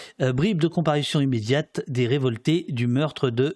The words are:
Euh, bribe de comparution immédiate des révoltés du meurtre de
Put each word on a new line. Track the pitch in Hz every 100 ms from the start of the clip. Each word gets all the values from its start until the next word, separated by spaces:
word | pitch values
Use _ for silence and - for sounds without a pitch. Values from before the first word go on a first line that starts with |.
| - -
Euh, | 131
bribe | 127 190 175
de | 165
comparution | 175 160 147 143 156
immédiate | 139 120 107 139 151 - -
des | 123 117
révoltés | 143 127 113 - 165 -
du | 120 120
meurtre | 127 151 - 131
de | 117 139